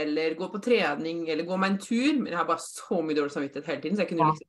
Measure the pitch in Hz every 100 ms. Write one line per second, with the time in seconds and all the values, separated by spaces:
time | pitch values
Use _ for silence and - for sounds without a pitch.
0 | 151 151 160 160 180 208 220 233 160 143
1 | 160 170 160 156 170 185 190 196 - 233
2 | 269 302 202 170 160 160 - - - 190
3 | 156 151 143 151 139 147 151 139 156 208
4 | 180 165 156 160